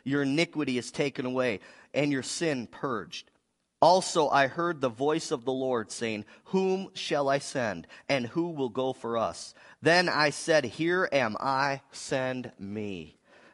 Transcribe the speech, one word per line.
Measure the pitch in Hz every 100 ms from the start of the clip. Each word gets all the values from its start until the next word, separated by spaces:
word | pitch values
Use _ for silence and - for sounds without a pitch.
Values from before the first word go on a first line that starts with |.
Your | 135 143
iniquity | 139 147 170 151 135 123
is | -
taken | - 143 - 127
away, | 127 127 98 - - -
and | 127 147
your | 139
sin | - - 170 131 107
purged." | - 143 110 82 - - _ _ _ _ _
Also | 156 185 - 170 143
I | 139 135
heard | 165 170 156
the | 131
voice | 113 143 160 -
of | 147 120
the |
Lord | 131 131 120 104
saying, | - 113 107 - - -
"Whom | 190 190 190 185
shall | - - 151 139
I | 139
send, | - 135 113 87 - - -
and | 139 117
who | 170 175
will | 151 127
go | 131 131
for | 127 117 117
us?" | 98 - - - - -
Then | 139 175 175
I | 127 151
said, | - - 156 123
"Here | - 160 180 180
am | 139 113 104
I, | 135 135 143 139 -
send | - - 135 131 127 120 -
me." | 98 107 104 92 80 - _ - -